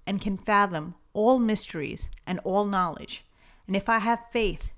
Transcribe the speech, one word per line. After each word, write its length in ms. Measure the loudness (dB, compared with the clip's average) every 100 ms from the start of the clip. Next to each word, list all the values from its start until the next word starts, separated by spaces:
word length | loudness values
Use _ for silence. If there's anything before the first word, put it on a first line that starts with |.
| -6
and 140 | -4
can 180 | -2 -2
fathom 560 | 2 4 4 0 -6 -12 _
all 280 | 0 4 4
mysteries 680 | 4 2 -2 -4 -6 -6 -8 -10
and 140 | -6 -6
all 200 | 0 0
knowledge, 600 | 2 0 0 -4 -12 -14 -16 _ -20 -20 -4
and 80 |
if 140 | -2 2
I 100 | 2
have 320 | 2 0 -2
faith 400 | 0 0 -2 -6